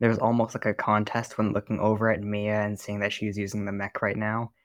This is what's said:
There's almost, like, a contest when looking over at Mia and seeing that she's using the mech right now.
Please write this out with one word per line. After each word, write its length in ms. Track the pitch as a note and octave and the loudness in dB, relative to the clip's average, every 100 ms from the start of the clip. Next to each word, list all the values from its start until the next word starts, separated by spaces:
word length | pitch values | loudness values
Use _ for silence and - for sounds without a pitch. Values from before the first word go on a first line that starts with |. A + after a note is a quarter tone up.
There's 180 | A#2 A2 | 2 4
almost, 360 | A2+ A#2+ A2+ | 4 4 2
like, 120 | - G#2+ | 0 -2
a 80 | |
contest 640 | G2+ - G#2+ G#2+ A#2 A2+ - | 0 2 2 2 -2 -4 0
when 140 | A2 | 0
looking 260 | G#2 - A2+ | 0 -2 0
over 300 | G#2+ G#2+ A2+ | 2 4 2
at 120 | G#2+ | 2
Mia 380 | G#2 G#2 G#2 G#2+ | -2 -2 0 0
and 160 | G#2 G#2 | 0 -4
seeing 220 | - G#2 | -6 -4
that 120 | G2+ | -2
she's 260 | G#2 A2 G2+ | -2 -4 -2
using 260 | G2 G#2+ | -4 -4
the 80 | G2+ | -4
mech 300 | G2 G2 - | -4 -6 -2
right 140 | G#2+ G2+ | -2 0
now. 360 | G#2+ A2 A#2 _ | -2 -2 -4 _